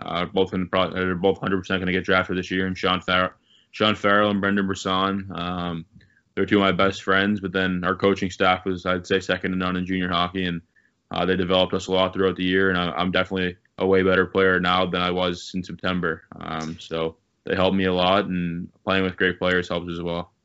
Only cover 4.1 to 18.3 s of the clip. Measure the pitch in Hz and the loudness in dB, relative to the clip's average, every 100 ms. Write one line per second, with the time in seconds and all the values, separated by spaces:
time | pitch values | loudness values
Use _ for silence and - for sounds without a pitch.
4.1 | 101 104 101 98 101 95 95 98 95 95 | 4 4 2 0 0 -2 -4 -2 0 0
5.1 | 98 98 85 90 90 87 85 - - - | -2 -6 -8 -6 -4 -6 -8 -10 -20 -20
6.1 | _ _ - 95 101 98 90 98 95 - | _ _ -4 2 4 4 4 0 0 0
7.1 | 95 98 101 98 95 92 90 87 92 98 | 2 2 0 -2 -2 -2 0 -2 0 2
8.1 | 98 92 - 95 92 95 87 90 90 - | 2 -2 0 2 2 -2 -4 -2 -2 0
9.1 | 95 92 92 95 92 92 90 90 92 90 | 0 0 -2 -2 -2 -2 -2 -2 -2 0
10.1 | 85 87 95 90 85 - _ _ _ - | 0 -2 -2 -4 -4 -10 _ _ _ -8
11.1 | 87 87 92 90 92 92 95 92 92 92 | -2 0 0 2 2 2 -2 -2 0 0
12.1 | 92 95 90 90 95 95 90 87 82 92 | 2 0 0 0 2 2 2 0 -2 0
13.1 | 90 92 95 90 90 _ - 95 95 92 | 0 0 -2 -4 -6 _ -2 2 4 6
14.1 | 92 87 98 95 92 90 92 92 90 90 | 4 4 2 4 4 2 2 0 0 -2
15.1 | 90 90 85 - 95 87 85 92 90 85 | 0 -2 -2 -6 -8 -8 -6 -4 -2 -2
16.1 | 82 _ 82 82 80 80 80 - 82 82 | -4 _ -14 -8 -6 -6 -10 -8 -4 -4
17.1 | - _ _ - 95 92 95 95 90 90 | -8 _ _ -4 2 4 4 2 2 4
18.1 | 101 98 | 2 2